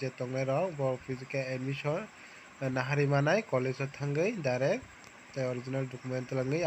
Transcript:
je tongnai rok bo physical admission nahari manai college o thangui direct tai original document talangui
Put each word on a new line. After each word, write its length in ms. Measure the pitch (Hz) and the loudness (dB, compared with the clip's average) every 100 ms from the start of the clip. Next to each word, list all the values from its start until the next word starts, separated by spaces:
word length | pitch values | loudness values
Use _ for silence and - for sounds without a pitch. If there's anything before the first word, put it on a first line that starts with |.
je 80 | 135 - | -4 -4
tongnai 280 | 127 131 135 | -4 0 2
rok 260 | 135 190 147 | 2 0 0
bo 80 | 135 127 - | 0 0 -4
physical 340 | 127 131 139 131 131 | -8 -4 -4 -2 -4
admission 520 | 131 139 147 165 214 - - - - - 135 131 | -2 -2 -2 -2 -4 -12 -20 -20 -20 -6 -2 0
nahari 280 | 127 143 143 | 2 4 6
manai 380 | 143 147 202 220 | 6 6 4 4
college 280 | 131 131 127 | 2 2 0
o 80 | 139 - | -4 -4
thangui 360 | 143 143 185 233 135 | -2 2 2 0 0
direct 360 | 123 139 233 - - - - - 135 | 2 4 2 -2 -18 -20 -20 -10 -4
tai 100 | 127 | -2
original 340 | 123 127 135 131 | -2 -2 -2 -2
document 420 | 123 127 127 123 | -4 -4 -4 -2
talangui 340 | 135 131 156 | 0 2 2